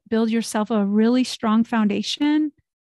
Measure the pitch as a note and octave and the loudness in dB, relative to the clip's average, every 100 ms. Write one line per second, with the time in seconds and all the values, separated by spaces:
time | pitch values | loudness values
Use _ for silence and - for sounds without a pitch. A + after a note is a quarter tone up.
0 | - A3 A3+ A3+ G#3+ A3 G#3+ A3+ G3+ G#3 | -4 -2 0 -2 -2 -4 -2 0 0 2
1 | A3+ B3+ B3+ - A3+ A3 A3+ A3+ G#3+ G3+ | 2 2 0 -4 0 0 2 0 0 0
2 | G#3 - D4 D4+ D4+ - _ _ | -4 -4 0 0 -2 -6 _ _